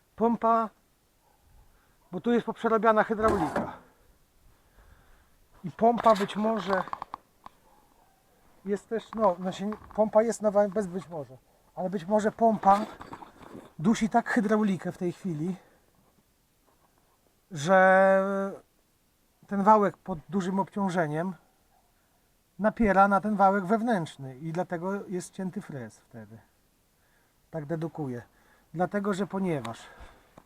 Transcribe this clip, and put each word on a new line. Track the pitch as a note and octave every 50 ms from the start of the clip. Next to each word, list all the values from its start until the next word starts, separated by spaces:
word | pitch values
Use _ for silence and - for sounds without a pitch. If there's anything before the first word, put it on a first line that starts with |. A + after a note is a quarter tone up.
| _ _ _
Pompa, | - G#3+ A#3 A#3 - - A3+ A3+ A3+ A3+ A3 _ _ _ _ _ _ _ _ _ _ _ _ _ _ _ _ _ - - _ _ _ _ _ _ _ _ - F#3
bo | F#3
tu | - A3+ A#3+
jest | A3+ -
poprzerabiana | - G3+ - - A#3 A3 A3 G3 A3+ A3 G#3+ G3+
hydraulika. | - A3+ G3+ A3 A3 G#3+ G3 E3 C#3 - - - - - - - _ _ _ _ _ _ _ _ _ _ _ _ _ _ _ _ _ _ _ - - - _ _ _ - _ _ _ _ _ _ _ _ _ -
I | F3
pompa | - - G#3+ A3+ A#3+ G3+ - A3+ A3
być | F#3 G3+ - -
może | G3 G#3+ A3 A3+ G#3+ F3 F#3 G3 F#3 - - - - - _ - - _ _ _ _ _ - _ _ _ _ _ _ _ _ _ _ _ _ _ _ _ _ _ _ _ _ _ _ -
jest | F#3+ G3+ F#3+ - -
też, | A3+ G#3+ - - -
no, | A3 A3 G3 F3 F3
no | F#3 F#3 E3+
się, | - F#3+ G#3 G#3+ - - - -
pompa | - G#3+ G#3+ - G#3+ A3+
jest | A#3 G#3 - G3+
nowa, | G#3+ F#3+ G3+ G#3 G#3
bez | F3+ A3 G#3
być | F3 F3 F#3+ - D3
może. | F3 D#3 C#3 A#2 C3 B2 _ _ _ _ _ _ -
Ale | D#3 F3+ F#3
być | F3+ G#3 D#3+
może | F3+ G#3+ G#3+ G3+ A3 -
pompa | - A#3 A3+ A3 F3 - G3 G3 G3+ G#3+ - - - - - - - - - - - - - - - - - _ -
dusi | D#3 G3+ A3+ - A3+ G3+
tak | - A#3 A3+ -
hydraulikę | - B3+ F#3+ G#3 A3 G#3+ G#3+ G3+ F#3+ D#3+ - F3+ F3
w | -
tej | F#3 F3 D#3+
chwili, | - - G3 E3 D3 D#3 F#3 F3+ - _ _ _ _ _ _ _ _ _ _ _ _ _ _ _ _ _ _ _ _ _ _ _ _ _ _ _ _ _ _ _ _ _ _ _ _ _ _ G3
że | D3+ C#3 E3+ F#3+ F#3+ F#3 F#3+ F#3+ F#3+ G3 F#3+ F#3+ F#3+ F#3+ G3 G3 G3 G3 G3 F3 - - _ _ _ _ _ _ _ _ _ _ _ _ _ _ _ _
ten | - G3+ G3 F#3+
wałek | G3+ A3 G#3+ G3+ F3+ -
pod | - - - F#3 D#3 - -
dużym | D#3 G3+ F3 F#3 F#3+ G3
obciążeniem | F#3+ - - G#3 G3 F#3+ E3 F#3 E3 D3 D3 D#3 E3+ F#3+ F3 - _ _ _ _ _ _ _ _ _ _ _ _ _ _ _ _ _ _ _ _ _ _ _ -
napiera | F#3 G#3+ - - A#3 G3+ F#3 F#3+ G3 G3+
na | G3+ F#3+
ten | D#3+ G#3+ G#3+
wałek | F#3 G3+ F#3+ G3 G3+ F#3
wewnętrzny | E3+ A3+ A3 A3+ B3 A#3 F#3 D#3+ D3 - - C#3 C3 C3
i | B2+ D#3+ E3 D#3
dlatego | F3+ F3+ - F3+ E3 E3+ F#3+ G3 G3+ F#3+
jest | - F#3+ F3+ E3+ - _
cięty | - F#3+ F#3 - G#3
frez | - - D3+ C3+ A#2 G#2+ - _
wtedy. | _ _ - A#2 A2 G#2 A2+ A2 - _ _ _ _ _ _ _ _ _ _ _ _ _ _ _ _ _ _ _ _ _
Tak | - D#3+ D3
dedukuję. | C#3 E3+ D#3+ E3 D#3+ - D3+ D3+ C3+ A#2+ A#2+ A2 _ _ _ _ _ _ _ _ _ -
Dlatego, | D#3+ F3+ F3+ - G#3 G3+ G#3 G3
że | F3 G3+
ponieważ | - - G3 G3 F#3 D#3+ C#3 A2+ - - - - - - - - - - _ _ _ _ - _